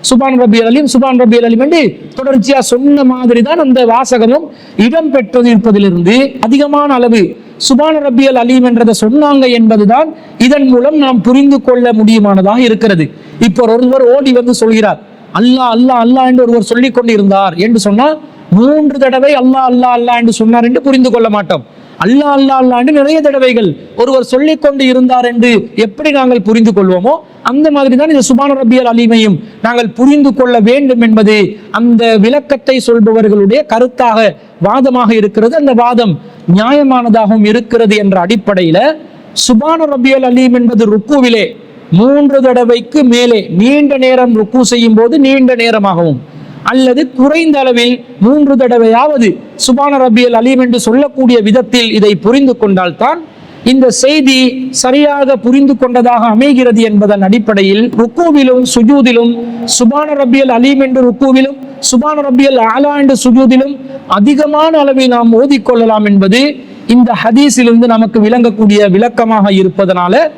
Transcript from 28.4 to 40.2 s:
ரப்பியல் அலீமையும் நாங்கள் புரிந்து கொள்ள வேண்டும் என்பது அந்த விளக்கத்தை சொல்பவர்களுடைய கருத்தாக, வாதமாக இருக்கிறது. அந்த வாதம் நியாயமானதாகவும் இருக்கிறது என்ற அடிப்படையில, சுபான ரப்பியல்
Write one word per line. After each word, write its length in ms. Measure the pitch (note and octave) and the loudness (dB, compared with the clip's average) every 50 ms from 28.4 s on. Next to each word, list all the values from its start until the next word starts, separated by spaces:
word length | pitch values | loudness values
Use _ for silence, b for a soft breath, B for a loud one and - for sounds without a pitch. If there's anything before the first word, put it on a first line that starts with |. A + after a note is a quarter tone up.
| C#4 C#4+ C#4 | 0 0 -2
ரப்பியல் 380 | C4+ C4+ A3+ B3 B3+ B3+ A#3+ A#3 | -2 0 0 0 0 0 0 0
அலீமையும் 440 | A#3 A#3+ A3 A#3 A3+ A3 G#3+ F#3+ D3 B B B B - | 0 0 2 2 2 2 0 0 -2 B B B B -6
நாங்கள் 260 | A3 A#3+ A#3+ A#3 G#3 | -4 -4 -2 -4 -4
புரிந்து 460 | D3+ - B3 C#4 C#4+ D4 C#4 C#4 - | -4 -2 0 2 2 2 2 0 0
கொள்ள 260 | - B3+ B3 B3 A#3 | 0 -2 0 0 0
வேண்டும் 400 | G#3 A3 B3 C#4+ C#4+ C4 B3+ A#3 | 2 2 2 2 0 0 0 0
என்பது 560 | A#3 A3+ A3 G#3+ G#3+ G3+ G#3+ G#3+ G3 - - B B B | 2 2 2 2 2 2 2 2 0 -2 -4 B B B
அந்த 320 | B G#3 A#3 A#3+ A#3+ A3 A#3 A3+ A3+ | B -2 0 0 2 2 2 2 2
விளக்கத்தை 600 | A3 G3 A3+ C4 D4 C#4+ - C#4 B3+ - - C4 C4 - | 2 2 2 0 -2 -2 -4 -6 -4 -2 -2 -2 -2 0
சொல்பவர்களுடைய 760 | - A#3 A#3 G#3+ A3 A3 A3+ G#3+ G#3+ G3+ G#3 G3 G3 A3 C#4+ D4+ | 0 0 2 2 2 2 2 2 2 2 2 0 0 0 -2 -2
கருத்தாக, 520 | G3+ A3+ A3+ B3 B3+ B3 - B3+ A#3+ A3 A3 A3+ G3+ D#3+ B B B B B E3 | -2 -2 -2 -2 -2 -2 -2 -2 0 0 0 0 -2 -2 B B B B B -4
வாதமாக 480 | G3 A3 C4 B3+ C#4 B3 B3 B3 G#3 A#3 | -2 0 0 0 0 0 0 0 0 0
இருக்கிறது. 440 | A3 G#3 G#3 - A3+ A3 A#3 C#4+ | 0 0 -2 -2 0 -2 0 0
அந்த 160 | D#4+ D4 C4+ B3+ | 0 0 0 0
வாதம் 460 | A3+ A#3+ A#3+ B3 A#3 A#3 G#3 D#3+ D3 B B B B B - E3+ | 0 0 0 0 -2 -2 -2 -4 -6 B B B B B 0 0
நியாயமானதாகவும் 920 | G3 G#3+ A#3+ C#4 D4 D4 C4+ C4 B3+ A#3+ A#3+ G#3+ A3+ A3 G3 A3 A3+ G#3 | 0 2 0 0 0 2 2 0 0 0 0 0 0 2 0 0 0 2
இருக்கிறது 500 | G#3 G#3+ A#3+ A#3 A#3 - A#3 A3+ G3+ G#3+ | 0 0 -2 -2 -2 -2 0 2 2 0
என்ற 300 | G#3 G#3 G3 F#3+ F#3 F3 | 0 0 0 0 0 0
அடிப்படையில, 520 | F3+ A#3 A3 - - G3+ F#3 F3+ E3 D#3+ F3+ A#3 D4 D#4 D#4 - - - - - - - | -2 -2 -4 -2 -2 -2 -2 0 0 0 0 0 0 -2 -4 -12 -20 -20 -20 -20 -16 -10
சுபான 520 | - - - B3+ A3 C#4 D#4 E4 D#4+ D#4+ | -8 -2 0 0 0 0 0 -2 -2 -2
ரப்பியல் 420 | D4 C#4+ C4 B3 C4+ C4+ C4+ | -4 -4 -2 0 0 0 0